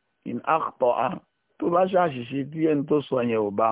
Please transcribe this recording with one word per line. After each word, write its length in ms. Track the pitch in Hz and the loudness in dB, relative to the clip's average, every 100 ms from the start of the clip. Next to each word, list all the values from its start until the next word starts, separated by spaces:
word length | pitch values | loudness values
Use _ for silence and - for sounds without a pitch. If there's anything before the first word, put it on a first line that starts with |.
| _ _ - | _ _ -10
in 140 | 120 | -6
akhta'a, 640 | - 160 - - 123 117 127 - - _ _ - | 0 0 -2 0 0 2 -2 -4 -12 _ _ -6
tó 60 | - | -2
bá 120 | 170 190 | 2 2
ṣàṣìṣe 540 | 190 175 131 120 135 135 | 2 0 -2 -6 -6 -6
tí 100 | 156 160 | -2 0
ẹni 160 | 147 139 | 0 2
tó 160 | 151 | 0
sọ 160 | 139 131 | 0 -2
yẹn 180 | 120 113 | 0 0
ò 100 | 104 | 0
bá 160 | 101 113 | 2 2